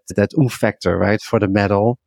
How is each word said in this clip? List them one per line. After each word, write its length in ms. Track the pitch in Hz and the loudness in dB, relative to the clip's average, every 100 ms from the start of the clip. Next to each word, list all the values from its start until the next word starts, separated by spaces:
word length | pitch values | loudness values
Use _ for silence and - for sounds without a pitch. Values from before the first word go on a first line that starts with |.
| - - | -2 -2
that 140 | 101 - | 0 0
oomph 160 | 127 | -2
factor, 420 | - 110 - 90 90 | 0 -4 -2 -2 0
right, 220 | 98 107 | 0 -2
for 180 | - 113 | -2 -2
the 80 | 101 | 0
metal. 520 | 101 101 101 110 127 | 0 2 2 0 -2